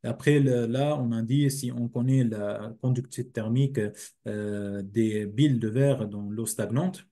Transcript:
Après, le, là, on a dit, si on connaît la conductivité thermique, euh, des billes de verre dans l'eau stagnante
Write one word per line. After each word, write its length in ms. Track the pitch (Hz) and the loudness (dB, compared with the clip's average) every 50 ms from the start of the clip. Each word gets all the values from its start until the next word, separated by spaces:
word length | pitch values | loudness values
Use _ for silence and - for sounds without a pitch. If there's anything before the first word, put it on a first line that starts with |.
Après, 380 | - 113 113 - - 147 147 143 | -4 -4 -6 0 2 4 6 6
le, 260 | 139 131 123 123 117 | 6 4 4 2 2
là, 320 | 113 120 131 143 147 151 139 | 0 0 0 0 0 0 0
on 120 | 127 117 | 0 -2
a 100 | 117 113 | 0 -2
dit, 300 | 113 113 131 143 143 139 | 0 2 2 4 4 2
si 200 | 135 - 131 123 | 0 -2 -6 -6
on 160 | 120 120 120 | -4 -4 -6
connaît 360 | 117 - 123 120 127 131 135 120 | -4 -2 -2 2 4 4 4 4
la 500 | 113 107 104 104 104 104 107 107 113 113 - | 2 0 -2 -4 -4 -4 -6 -8 -10 -10 -4
conductivité 500 | - 127 127 127 123 - - - 120 - | 0 0 0 0 -2 -8 -8 -10 -10 -6
thermique, 480 | - 113 107 110 117 131 139 135 139 113 104 104 - - - - _ _ _ | -6 -4 -2 2 2 2 2 2 2 -2 -2 -2 -6 -12 -18 -20 _ _ _
euh, 540 | 107 104 107 104 104 104 101 101 101 101 101 | -8 -6 -4 -4 -4 -4 -4 -6 -6 -6 -8
des 460 | 95 98 101 113 110 110 107 107 104 | -8 -4 0 0 0 2 0 -2 -4
billes 320 | 101 101 117 151 147 131 117 | -4 2 2 4 4 4 2
de 80 | 110 | 0
verre 400 | 107 107 131 139 139 131 - 110 | 0 2 2 4 2 2 0 -2
dans 240 | 101 101 104 104 101 | -6 -6 -8 -8 -6
l'eau 160 | 104 113 113 | -6 -6 -6
stagnante 580 | 110 - - 107 92 113 135 175 185 185 - - _ | -6 -4 -4 -4 -2 0 0 0 -2 -4 -6 -18 _